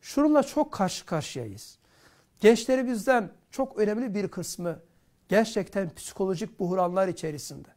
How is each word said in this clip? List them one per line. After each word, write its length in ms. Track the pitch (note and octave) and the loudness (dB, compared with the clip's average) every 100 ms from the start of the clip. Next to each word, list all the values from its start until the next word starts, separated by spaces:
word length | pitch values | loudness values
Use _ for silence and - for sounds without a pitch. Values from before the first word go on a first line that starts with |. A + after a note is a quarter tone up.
Şununla 420 | - - D4+ D4+ | -4 2 4 4
çok 280 | C#4 D4 D4+ | 4 0 -2
karşı 340 | - F#3 - - | 0 -2 -4 -6
karşıyayız. 720 | E3 - C3+ A2+ G2 - - _ _ _ _ _ _ | -6 -4 -8 -10 -12 -18 -20 _ _ _ _ _ _
Gençlerimizden 920 | G#3 A#3 - C4 B3 A#3 F#3+ B3 G3 - _ | 6 6 4 0 0 -2 2 2 2 -12 _
çok 280 | - C4+ - | -6 -6 0
önemli 360 | G#3+ G#3+ B3 G3 | 0 0 -4 -4
bir 120 | G3 | -4
kısmı 520 | - E3 - F3 D#3 _ _ _ _ _ | -6 -10 -6 -6 -8 _ _ _ _ _
gerçekten 680 | G3 A3+ A3 - G3 F#3 - | 2 2 -2 -4 -4 -4 -8
psikolojik 640 | - - F#3+ F3 G#3+ - | -16 -4 -2 -2 -6 -4
buhranlar 480 | F3 F#3 F3 F3+ F#3+ | -2 2 2 2 0
içerisinde. 640 | E3+ D#3+ D3 - C#3 C#3+ | -2 -8 -8 -12 -14 -18